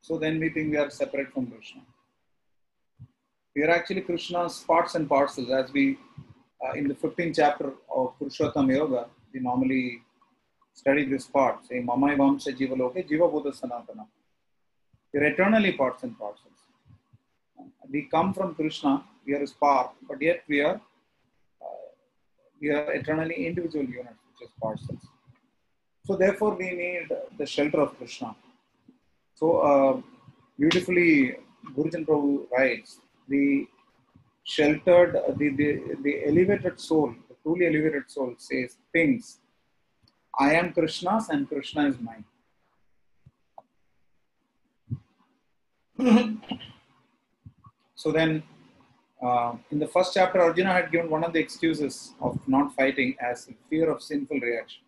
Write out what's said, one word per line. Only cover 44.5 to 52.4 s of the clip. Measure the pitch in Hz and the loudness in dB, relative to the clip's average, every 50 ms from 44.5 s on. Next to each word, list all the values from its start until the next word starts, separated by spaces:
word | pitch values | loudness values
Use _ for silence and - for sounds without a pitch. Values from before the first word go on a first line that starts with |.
| _ _ _ _ _ _ _ _ - - _ _ _ _ _ _ _ _ _ _ _ _ _ _ _ _ _ _ _ - | _ _ _ _ _ _ _ _ -14 -14 _ _ _ _ _ _ _ _ _ _ _ _ _ _ _ _ _ _ _ 0
<clears throat> | 262 247 214 233 220 220 220 - - - 254 - - - - _ _ _ _ _ _ _ _ _ _ _ _ _ _ - _ _ _ - _ _ _ _ _ | 4 6 6 6 6 4 -4 -8 -8 -10 -10 -10 -10 -20 -20 _ _ _ _ _ _ _ _ _ _ _ _ _ _ -20 _ _ _ -20 _ _ _ _ _
So | - - 156 151 | -6 -4 0 2
then, | 160 160 160 156 156 - - - - - _ _ _ _ _ _ _ _ _ _ _ | 2 2 2 0 -2 -4 -10 -20 -20 -20 _ _ _ _ _ _ _ _ _ _ _
uh, | 127 123 123 123 120 120 117 113 - _ | -2 0 0 2 0 0 -6 -8 -12 _
in | 151 147 | -4 -4
the | 151 139 | -4 2
first | - 175 185 - - | 2 2 2 2 4
chapter, | 196 185 180 185 190 | 2 2 4 6 4
Arjuna | 175 165 165 170 185 196 | 4 4 4 4 2 4
had | 180 180 175 151 | 2 2 0 2
given | 156 170 170 165 | 0 0 0 0
one | 156 156 165 | -2 -2 -2
of | 170 165 | 0 0
the | 160 | 0
excuses | 147 - - - - 165 160 143 147 131 - - - - - _ | -2 -2 -4 -2 0 0 0 0 -2 -4 -6 -8 -16 -18 -14 _
of | - 127 - - | -6 -4 -4 -4